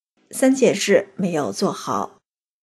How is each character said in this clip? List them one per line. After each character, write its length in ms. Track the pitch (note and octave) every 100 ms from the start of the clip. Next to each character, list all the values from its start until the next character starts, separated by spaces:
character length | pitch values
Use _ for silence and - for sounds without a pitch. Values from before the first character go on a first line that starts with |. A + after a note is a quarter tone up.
| _ _ _
三 240 | - C4+ C4+
件 180 | A3
事 360 | G3 - F#3+ - -
没 160 | F#3
有 220 | D#3+ A2
做 180 | - F#3
好。 460 | - - G#2 F2 _ _ _ _ _